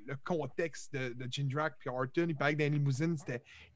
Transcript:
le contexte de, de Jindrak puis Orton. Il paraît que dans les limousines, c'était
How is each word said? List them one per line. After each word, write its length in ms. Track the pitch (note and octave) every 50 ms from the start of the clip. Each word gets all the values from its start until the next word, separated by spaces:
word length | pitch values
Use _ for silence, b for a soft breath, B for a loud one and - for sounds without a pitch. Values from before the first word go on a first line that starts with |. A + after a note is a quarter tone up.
| G#2
le 100 | C3+ C#3 C3+ -
contexte 720 | - F3+ D#3 C#3+ C3+ - - E3+ D#3 - - - - C#3
de, 180 | C3+ C3 B2
de 200 | A#2 B2 B2+ B2+
Jindrak 420 | - C#3 C#3+ C3+ C3 D3+ D#3 D#3 D3+ -
puis 100 | - C3+
Orton. 380 | B2 B2+ C3 C3 - E3+ E3+ E3+
Il 80 | D#3
paraît 180 | C3 C#3 D3 D3+
que 40 | D3
dans 60 | D3+
les 140 | C#3+ D3 D3
limousines, 380 | C#3+ C#3+ C3 B2 D#3+ E3+ E3+
c'était 260 | C#3+ - - B2 A#2 B B B B B B B